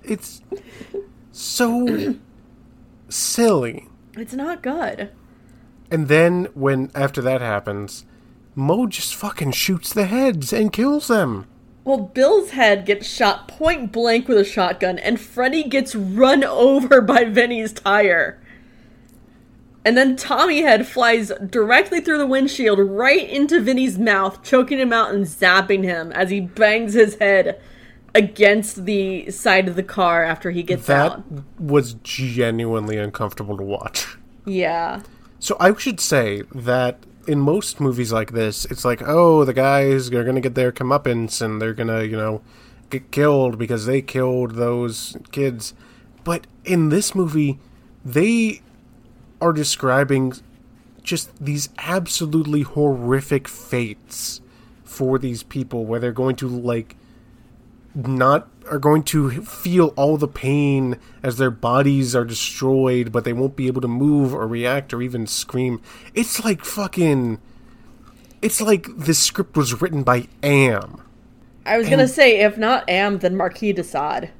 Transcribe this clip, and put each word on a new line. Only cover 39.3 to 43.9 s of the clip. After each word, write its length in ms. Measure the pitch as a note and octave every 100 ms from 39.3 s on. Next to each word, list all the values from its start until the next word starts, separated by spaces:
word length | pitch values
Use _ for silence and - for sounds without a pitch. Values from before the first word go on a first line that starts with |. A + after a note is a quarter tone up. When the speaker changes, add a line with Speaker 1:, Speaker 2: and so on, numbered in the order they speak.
| D#3+
Speaker 1:
the 100 | C#3
guys 560 | C3 C3+ C#3 C#3 C3+ B2
are 100 | B2
gonna 160 | A#2+ C3
get 160 | B2+ A#2+
their 160 | B2+
comeuppance 720 | B2 B2+ C#3+ C#3+ A#2 A2+ -
and 200 | A2+ G#2+
they're 120 | A2
gonna, 300 | A2 A2+ A2+
you 120 | A2 A2
know, 260 | A2 G#2+ - - - - -
get 220 | C3+ C3
killed 460 | - D3 C#3+ C3 A2+
because 280 | A2+ A#2
they 160 | G#2+